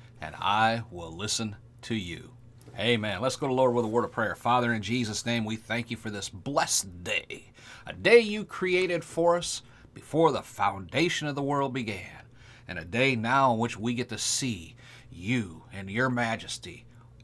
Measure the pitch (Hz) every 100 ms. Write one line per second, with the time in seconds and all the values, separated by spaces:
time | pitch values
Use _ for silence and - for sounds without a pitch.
0 | - - 78 78 92 104 113 117 - 87
1 | 82 82 104 - 107 104 - - - 110
2 | 87 80 - - - - - - 113 113
3 | 107 95 127 127 139 127 127 120 110 117
4 | 107 - 104 85 117 123 120 113 98 127
5 | 110 101 117 117 107 110 - 120 117 113
6 | 110 104 - 92 135 143 160 - 95 87
7 | 90 101 - - - - - - - -
8 | 190 240 214 214 190 - 185 180 185 170
9 | - - 170 175 165 - - - - -
10 | - 151 160 110 - - 101 95 87 135
11 | 170 - 151 139 139 143 139 131 110 95
12 | - - - - - - - 87 85 117
13 | 135 117 117 139 131 113 120 - 117 123
14 | 117 104 - - 131 95 82 - - -
15 | - 85 92 127 95 80 - 95 95 110
16 | 131 120 113 113 - - - - - -
17 | - -